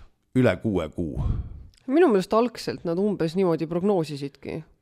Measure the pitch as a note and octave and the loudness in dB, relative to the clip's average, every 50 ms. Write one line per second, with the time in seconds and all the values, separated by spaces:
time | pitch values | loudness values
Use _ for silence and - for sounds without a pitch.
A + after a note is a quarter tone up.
0 | - - _ _ _ _ - B2+ B2 A2 F#2+ F2+ - A2+ G2 F2 D#2+ D2+ - - | -18 -20 _ _ _ _ 2 4 4 4 2 2 0 0 0 0 -2 -2 -4 -4
1 | F2 D2+ B1+ - - - - - - - - - - - _ _ - B3+ C4 E4 | -4 -4 -4 -4 -2 -2 -2 -4 -6 -10 -12 -16 -20 -20 _ _ -6 0 4 4
2 | F#4 D4 G#3 F#3+ F3+ - G#3+ A3 B3 A#3+ - - - - - - - E3+ E3+ F3+ | 6 6 4 2 2 2 2 2 2 0 -2 -6 -8 -8 -8 -6 -4 -4 -2 0
3 | G3+ G#3+ F#3 - D#3+ E3 D#3+ G3 F#3+ F3 D#3+ D3 E3 D#3 F3 F3 F3+ G#3 G3+ F3 | 0 0 0 0 -2 -2 0 0 2 2 2 0 -2 -2 -4 -2 0 0 0 0
4 | D#3 D3 D3 C#3 C#3+ C#3 - - - - - - D#3+ _ _ _ | 0 -2 -6 -8 -10 -10 -12 -12 -12 -10 -10 -10 -10 _ _ _